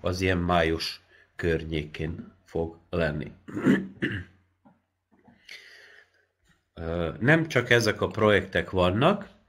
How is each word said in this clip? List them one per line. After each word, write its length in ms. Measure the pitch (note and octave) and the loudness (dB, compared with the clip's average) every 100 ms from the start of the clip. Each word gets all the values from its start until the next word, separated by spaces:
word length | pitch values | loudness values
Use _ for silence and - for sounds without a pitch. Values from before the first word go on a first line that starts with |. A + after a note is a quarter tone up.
az 200 | F2+ F2+ | -4 -2
ilyen 160 | F#2 F2+ | 0 0
május 640 | F2 F2 E2 E2 - - _ _ _ - | 2 2 2 0 -4 -12 _ _ _ -6
környékén 960 | F2 D#2+ D#2+ D#2+ D2+ - D#2+ - - _ _ | -2 -2 -2 -6 -6 -8 -8 -8 -14 _ _
fog 320 | F2 E2 - _ | -6 -6 -8 _
lenni. 420 | F2 D#2+ D2+ - - - | -2 -2 -2 -8 -14 -12
<clears throat> 400 | - - - - - - G2+ - _ _ _ _ _ _ _ _ _ _ _ - - - - - - _ _ _ _ _ _ _ | -2 2 2 0 -8 -6 -6 -12 _ _ _ _ _ _ _ _ _ _ _ -20 -20 -20 -20 -20 -20 _ _ _ _ _ _ _
Ö, 360 | - E2 E2+ E2 - | -10 -6 -2 -4 0
nem 280 | A#2+ E3 D#3+ | 2 2 2
csak 220 | C3 A#2+ | -2 4
ezek 320 | A#2+ A2+ G2 | 4 4 0
a 60 | F#2 | -4
projektek 640 | - G#2+ G2 F#2 F2+ E2 | 2 4 4 2 -4 -2
vannak 600 | F#2 F2+ G2+ D3+ G3+ - _ | 2 2 4 2 2 -6 _